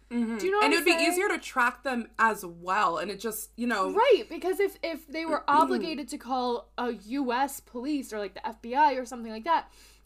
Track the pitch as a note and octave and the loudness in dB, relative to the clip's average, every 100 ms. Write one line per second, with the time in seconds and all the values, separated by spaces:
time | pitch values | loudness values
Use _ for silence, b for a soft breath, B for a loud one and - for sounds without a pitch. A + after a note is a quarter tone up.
0 | _ A#3+ A3+ A3+ F#4 G4+ G#4 E4+ E4+ E4 | _ -2 0 0 2 4 4 4 4 4
1 | E4+ F4+ G4+ E4 - C4 A#3+ B3+ C#4 B3 | 4 2 2 0 -2 0 0 0 -4 -4
2 | G#3+ - A3+ G#3+ F3+ E3+ F3 F#3+ F#3+ E3 | -4 2 2 2 -6 -10 -2 2 2 0
3 | F3+ F#3+ A#3 G3+ - - A#3+ G#3+ F#3+ F4 | -4 -6 -6 -6 -10 -6 -2 0 2 4
4 | C5+ F#4+ A3 D#4+ F4 F#4 G4 - E4 E4 | 4 4 2 -6 -4 0 -2 -2 -8 -8
5 | - D#4+ E4 D4 - C#4+ E4 F#4 F4 C#4+ | -8 -8 -4 -2 2 4 4 2 -2 -6
6 | C#4 D4 A#3 C4 B3 A#3+ - - B3 A3 | -8 -12 -4 -2 -2 -4 -6 -6 -6 -6
7 | G3+ C4+ B3+ A#3+ C#4 - - B3 B3+ D4 | -6 -4 -2 0 -2 -4 -14 -10 -6 -6
8 | A3+ G#3+ G3+ - - A#3+ A#3 B3 D4+ C4+ | -6 -8 -8 -8 -12 -10 -4 2 2 2
9 | A#3+ B3 A3+ A3 A3+ D#4+ - B B B | -4 -10 -10 -8 0 0 -2 B B B